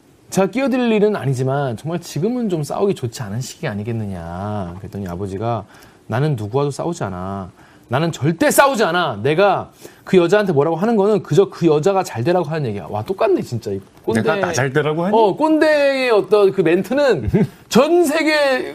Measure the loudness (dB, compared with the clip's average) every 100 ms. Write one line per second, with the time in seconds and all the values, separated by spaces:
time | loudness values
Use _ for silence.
0 | _ _ _ 0 0 0 -2 0 2 2
1 | 2 0 -2 -2 -2 -2 -2 -6 -6 -8
2 | -8 -4 -4 -2 -4 -4 -4 -4 -4 -4
3 | -6 -8 -8 -8 -8 -8 -8 -6 -6 -6
4 | -6 -8 -10 -8 -8 -6 -8 -10 -12 -10
5 | -10 -8 -8 -6 -4 -6 -8 -20 -20 _
6 | -6 -2 -2 -2 -4 -2 -2 -4 -6 -6
7 | -8 -8 -8 -8 -10 -16 -20 -20 -6 -2
8 | -2 -2 -4 0 2 4 4 4 0 0
9 | -2 -2 -2 2 4 2 -4 -14 -20 -20
10 | 2 4 6 4 4 2 2 0 0 2
11 | 2 2 2 2 2 2 2 4 2 0
12 | -2 -4 0 0 0 -4 -4 -6 -8 -8
13 | -6 -2 0 0 -2 -6 -6 -8 -8 -12
14 | 0 2 2 0 0 0 0 0 0 -2
15 | 0 2 2 2 2 4 4 4 2 2
16 | 2 2 4 4 4 4 2 2 0 0
17 | 2 2 0 0 0 -4 0 2 4 4
18 | 2 2 2 2 2 0 -2